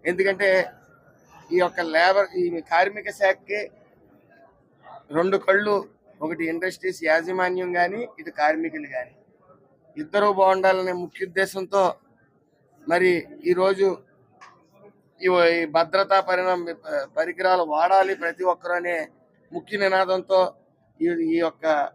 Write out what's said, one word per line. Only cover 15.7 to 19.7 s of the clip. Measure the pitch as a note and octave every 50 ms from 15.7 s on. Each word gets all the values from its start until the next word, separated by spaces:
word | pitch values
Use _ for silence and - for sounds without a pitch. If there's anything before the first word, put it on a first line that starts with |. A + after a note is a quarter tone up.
| D3 E3 E3+ E3 F#3 F#3+ G3 G3 G3 G3
పరిణామ, | F#3+ F#3 F#3 F3+ F#3 F#3 F#3 F3 E3+ E3+ E3 E3 _ D#3 D3+ C#3+ C3+ - _
పరికరాలు | D3 D#3+ F3 E3+ F3 F#3 F#3 F#3 F#3
వాడాలి | E3+ D#3 D3+ D3+ E3 F3+ F#3+ F#3+ F#3+ G3 F#3+
ప్రతి | - E3+ E3+ E3+ F3 F#3
ఒక్కరు | F3+ F3 F3 - F3
అనే | F3 F3 F3 F3 F3 D#3+ D3+ - _ _ _ _ _ _ _ _
ముఖ్య | E3 F3 - -